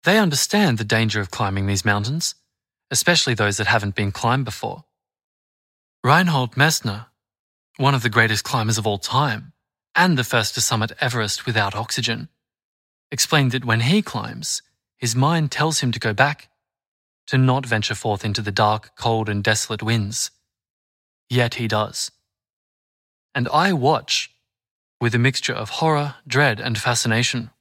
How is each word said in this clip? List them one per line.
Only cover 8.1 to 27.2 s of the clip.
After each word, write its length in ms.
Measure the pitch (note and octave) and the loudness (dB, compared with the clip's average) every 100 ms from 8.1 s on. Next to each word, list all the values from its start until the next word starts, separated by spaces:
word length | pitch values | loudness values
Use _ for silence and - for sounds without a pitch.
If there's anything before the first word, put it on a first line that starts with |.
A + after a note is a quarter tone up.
greatest 320 | A2+ A2+ G#2+ | 2 2 0
climbers 360 | - B2+ A2 A2 | -2 -2 0 0
of 80 | G#2+ | -2
all 120 | G2+ | -4
time, 540 | - B2+ C#3+ G#2+ - _ _ _ _ | -2 0 0 -4 -12 _ _ _ _
and 240 | - F3+ C#3+ | 2 2 2
the 60 | |
first 300 | A#2+ B2 G#2+ | 2 0 0
to 60 | - | -2
summit 320 | - A#2 G#2+ - | -2 0 -2 -2
Everest 480 | C3 A#2+ G#2 - - | -4 -2 -4 -4 -2
without 280 | A2 G2 | 0 -2
oxygen, 540 | A2 A2+ - A#2 A#2+ - _ _ _ _ _ _ _ _ | -4 -6 -4 -4 -6 -8 _ _ _ _ _ _ _ _
explained 420 | C3 - D#3 C3 | -4 2 2 2
that 140 | B2+ B2 | 0 0
when 140 | A2+ | 0
he 220 | A#2 G3+ | 4 2
climbs, 600 | - G#2+ A2 - - - _ _ _ _ | 0 -8 -8 -10 -8 -8 _ _ _ _
his 180 | A#2+ | -2
mind 380 | A#2 C#3 E3+ D3+ | 2 2 2 0
tells 280 | - D#3 D#3 | 0 0 0
him 120 | C3 | -2
to 80 | A#2 | -2
go 140 | A2 | -4
back, 340 | G2+ C#3 D3 - _ _ _ _ _ _ _ - | 2 2 0 -12 _ _ _ _ _ _ _ -2
to 120 | C3 | 2
not 280 | C3 C3 B2+ | 4 2 0
venture 280 | A2 - | -2 -2
forth 300 | A2 A2+ G2+ | -4 -4 -4
into 180 | A2 G2+ | -4 -4
the 80 | G#2 | -4
dark, 460 | G2 G#2+ G#2+ - - | 0 2 0 -6 -4
cold, 320 | A#2+ A2 G#2+ | -2 0 0
and 160 | G2+ | -2
desolate 380 | G#2 G#2+ - A2 | 0 -2 -4 -6
winds. 480 | A2+ A#2 G2+ A#2 - _ _ _ _ _ _ _ _ _ _ | -2 -2 -2 -6 -8 _ _ _ _ _ _ _ _ _ _
Yet 260 | B2 A#2+ | 0 0
he 140 | - A2+ | -2 -2
does. 420 | G#2+ G#2+ - - _ _ _ _ _ _ _ _ _ _ _ _ | -2 -2 -6 -10 _ _ _ _ _ _ _ _ _ _ _ _
And 140 | B2 B2 | -4 0
I 240 | D3 F#3+ | 2 2
watch, 580 | E3 C3 D3 - - - _ _ _ _ _ _ _ | 2 2 2 0 -4 -4 _ _ _ _ _ _ _
with 140 | A#2+ | 0
a 40 | A#2 | 2
mixture 360 | B2 - - | 2 0 -4
of 160 | A#2 G#2+ | -6 -6
horror, 460 | - D#3+ D3+ C#3+ - - | -2 0 0 -2 -8 -2
dread, 340 | C3 C#3+ A2 | 2 2 2
and 160 | B2 A2 | -4 -4
fascination. 720 | B2 A#2+ A#2 A2+ | -2 0 0 0